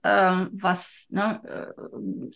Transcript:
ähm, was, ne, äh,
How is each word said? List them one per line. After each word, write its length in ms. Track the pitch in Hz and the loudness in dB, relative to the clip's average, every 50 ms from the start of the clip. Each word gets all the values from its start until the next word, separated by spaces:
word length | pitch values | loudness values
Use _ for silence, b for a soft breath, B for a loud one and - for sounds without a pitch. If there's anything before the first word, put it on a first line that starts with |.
| - | 2
ähm, 440 | 214 202 202 190 185 185 185 185 - - | 4 6 6 6 6 6 4 0 -2 -6
was, 560 | 190 - 180 180 180 - - - - - - | -2 0 0 0 0 -2 -6 -8 -10 -10 -6
ne, 320 | - 190 208 220 220 220 - | -2 0 0 0 -2 -4 -8
äh, 880 | - - - - - - - - - - - 214 190 - - - - - | -10 -10 -10 -10 -10 -12 -14 -14 -12 -10 -8 -8 -6 -6 -8 -10 -8 2